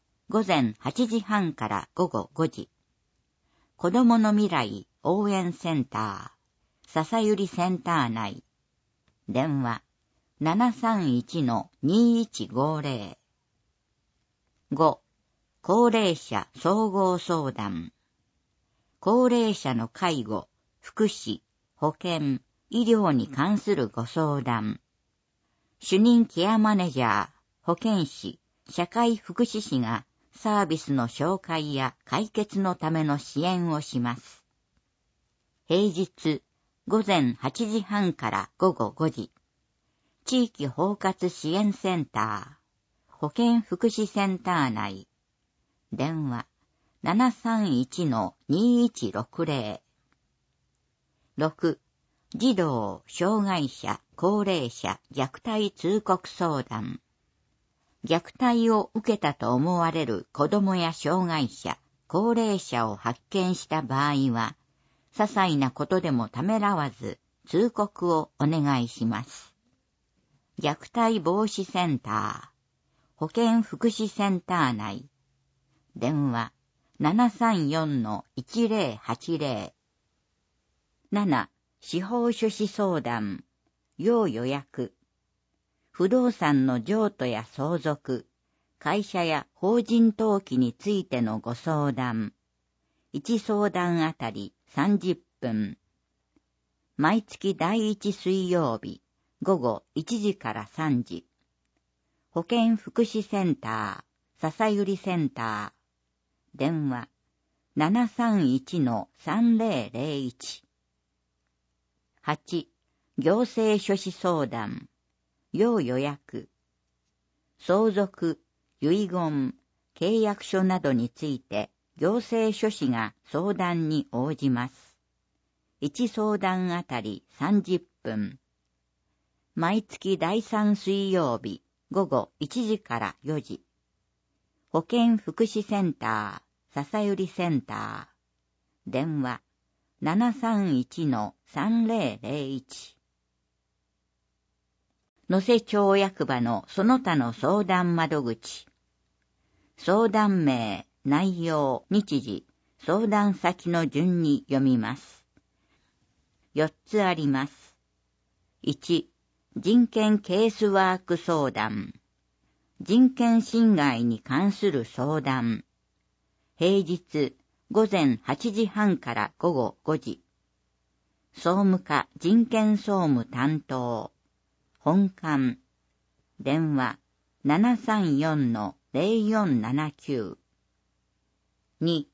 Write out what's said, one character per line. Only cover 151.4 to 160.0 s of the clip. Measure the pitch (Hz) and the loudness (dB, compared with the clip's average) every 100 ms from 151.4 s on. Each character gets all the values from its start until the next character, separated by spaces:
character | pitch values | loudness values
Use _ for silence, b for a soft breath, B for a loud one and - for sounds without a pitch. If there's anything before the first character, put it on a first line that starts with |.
容、 | 165 156 139 127 - | -2 0 0 -2 -2
日 | 208 202 143 | -2 0 -2
時、 | 113 98 - _ _ _ | -2 -8 -10 _ _ _
相 | - 185 226 | -2 0 2
談 | 208 208 | 2 2
先 | 185 175 180 175 | 2 -2 -2 -2
の | 170 160 | 0 0
順 | 143 180 175 | 0 2 2
に | 160 143 - | 2 0 0
読 | 135 | 0
み | 135 123 | 2 2
ま | 107 131 | 0 -6
す。 | - - _ _ _ _ _ _ _ _ _ _ _ _ _ | -12 -20 _ _ _ _ _ _ _ _ _ _ _ _ _
四 | 143 156 - _ | -2 -2 -2 _
つ | 214 | 0
あ | 190 | 0
り | 165 147 | 2 0
ま | 135 143 | 0 -2
す。 | - - _ _ _ _ _ _ _ _ _ | -8 -20 _ _ _ _ _ _ _ _ _
一、 | - 143 - 170 - _ _ _ _ - | -6 -6 -2 -2 -2 _ _ _ _ -6
人 | 180 233 233 | 2 4 4
権 | 226 | 2